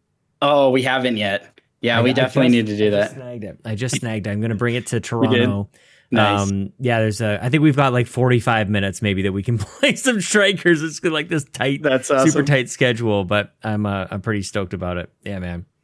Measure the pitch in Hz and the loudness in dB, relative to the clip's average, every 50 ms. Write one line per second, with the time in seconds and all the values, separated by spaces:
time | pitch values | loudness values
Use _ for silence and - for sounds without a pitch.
0 | _ _ _ _ _ _ _ _ 143 143 147 143 139 135 127 135 127 131 127 131 | _ _ _ _ _ _ _ _ 0 2 4 4 4 4 4 2 2 2 0 0
1 | 123 127 117 107 104 101 98 101 - - _ - _ _ _ _ - 117 117 117 | 0 0 -2 -2 -2 -2 -4 -4 -6 -10 _ -20 _ _ _ _ -2 0 2 2
2 | 117 123 127 135 131 131 - 135 131 127 120 120 113 107 104 104 107 104 101 101 | 2 2 2 2 0 0 2 2 4 4 4 4 2 0 0 2 2 2 4 2
3 | 104 - - 127 127 123 123 117 104 95 78 - _ 110 110 101 127 127 - - | 0 0 -4 -12 -14 -14 -12 -12 -12 -14 -14 -14 _ -8 -6 -6 -4 -4 -4 -4
4 | - 117 110 107 95 110 101 104 110 117 113 98 120 120 117 123 104 - - 113 | -4 -4 -6 -4 -4 -4 -4 -4 -2 -2 -2 -2 -2 -2 -2 -2 -4 -4 -4 -4
5 | - - 120 117 113 113 120 120 120 107 101 101 101 - _ _ _ _ _ _ | -4 -4 -2 0 2 2 4 2 2 2 0 -2 -6 -8 _ _ _ _ _ _
6 | _ _ - 110 107 104 101 101 101 98 98 98 98 98 - _ 131 123 117 113 | _ _ 0 2 2 4 2 2 0 0 0 -2 -4 -6 -8 _ -2 0 2 2
7 | 110 110 104 104 117 107 104 92 101 127 131 156 147 156 135 139 143 135 123 123 | 2 0 0 -2 -2 -2 -2 -2 -2 0 2 4 4 4 4 4 2 2 2 0
8 | 120 - - - 123 127 123 120 - 131 117 110 107 95 104 101 98 98 95 - | 0 -2 -2 0 2 2 2 2 2 2 2 2 0 0 0 0 0 -2 -4 -2
9 | 117 104 98 92 95 98 95 101 98 - 120 113 98 - - - - 285 - 247 | -2 -2 0 0 0 -2 -2 -2 -2 -2 -2 -4 -4 -8 -4 0 0 0 0 2
10 | - 269 240 208 175 - - 214 202 196 202 156 - 175 170 151 151 160 151 - | 0 0 0 0 -2 0 2 2 4 4 2 2 2 2 2 2 0 -6 -8 -4
11 | - 180 160 151 151 175 180 156 143 - - - 127 139 139 139 151 147 131 131 | -4 -2 -2 -2 -4 -2 -4 -4 -4 -6 -6 -4 -2 -2 -2 0 0 0 0 0
12 | - - 147 131 131 156 147 147 139 143 147 131 123 110 - - 139 123 120 113 | 0 0 2 4 4 4 2 2 2 2 2 2 0 -2 -2 0 2 2 2 0
13 | 117 110 104 101 95 87 104 104 101 - _ _ - 113 107 104 104 104 101 98 | 0 0 0 0 0 0 0 0 0 -2 _ _ -6 -4 -2 -2 -2 -2 -2 -4
14 | 92 - - 101 90 117 107 101 98 - - 104 98 90 - 90 90 90 90 87 | -4 -6 -8 -6 -4 -4 -4 -4 -4 -4 -6 -6 -6 -4 -6 -6 -6 -6 -6 -6
15 | 82 - _ _ _ 98 101 92 90 87 87 85 87 _ _ _ | -8 -10 _ _ _ -10 -8 -8 -8 -8 -8 -10 -12 _ _ _